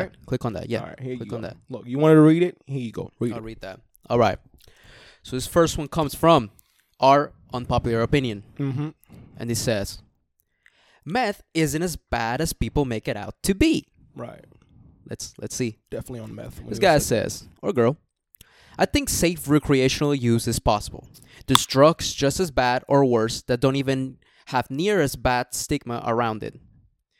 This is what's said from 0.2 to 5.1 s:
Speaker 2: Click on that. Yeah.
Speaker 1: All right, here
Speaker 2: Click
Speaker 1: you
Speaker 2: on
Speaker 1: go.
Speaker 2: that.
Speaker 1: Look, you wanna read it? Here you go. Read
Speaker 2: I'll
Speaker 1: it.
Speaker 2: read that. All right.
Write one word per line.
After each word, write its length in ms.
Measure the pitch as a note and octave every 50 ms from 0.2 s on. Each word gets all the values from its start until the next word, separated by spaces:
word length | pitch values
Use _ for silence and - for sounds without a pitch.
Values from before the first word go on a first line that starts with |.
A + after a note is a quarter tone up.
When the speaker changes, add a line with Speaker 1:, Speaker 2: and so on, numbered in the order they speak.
| -
Speaker 2:
Click 180 | - C3 - -
on 80 | A#2+
that. 160 | G2+ E2+ - -
Yeah. 120 | A#2 G2+
Speaker 1:
All 60 | - -
right, 120 | - -
here 160 | B2+ B2+ B2+
Speaker 2:
Click 140 | A#2+ A2+ G2+
Speaker 1:
you 60 | A#2
Speaker 2:
on 40 | A2+
Speaker 1:
go. 60 | A2 -
Speaker 2:
that. 80 | - - _ -
Speaker 1:
Look, 160 | B2+ G#2 -
you 120 | B2 B2+ C#3
wanna 220 | D#3 D#3 D#3 D#3
read 220 | D3+ D#3 D#3+ E3+
it? 160 | F3 F3+ - _ _
Here 140 | - C3+ C3+
you 120 | A#2+ A2
go. 180 | - - F2 - - -
Read 140 | A#2+ A#2+
Speaker 2:
I'll 60 | G#2+ A#2
Speaker 1:
it. 40 | A2
Speaker 2:
read 160 | A2+ A2 -
that. 180 | - F#2+ - - _ _ _ _ _ -
All 80 | A#2+ A#2+
right. 200 | A2+ G2 E2+ - _ _ _ _ _ _ _ _ _ - - - - -